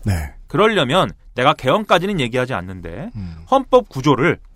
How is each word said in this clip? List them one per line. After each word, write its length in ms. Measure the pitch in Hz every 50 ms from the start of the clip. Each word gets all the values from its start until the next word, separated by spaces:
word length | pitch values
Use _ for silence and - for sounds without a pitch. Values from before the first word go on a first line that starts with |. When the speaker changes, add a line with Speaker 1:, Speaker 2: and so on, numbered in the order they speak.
| -
Speaker 1:
네. 100 | 107 92 82 76 69 - - - -
Speaker 2:
그러려면 640 | - 151 208 226 220 185 143 120 147 190 156 104 78 - - - -
내가 180 | 120 127 147 151
개헌까지는 680 | - - 127 165 214 214 - 214 180 170 208 208 170
얘기하지 340 | 127 117 120 127 127 123 127
않는데 560 | 92 90 92 95 92 85 82 85 104 170 233 -
Speaker 1:
음. 200 | - 196 87 82 - - -
Speaker 2:
헌법 380 | 262 269 254 - 262 247 226 -
구조를, 520 | - 135 123 151 135 - - 175 110 - - - -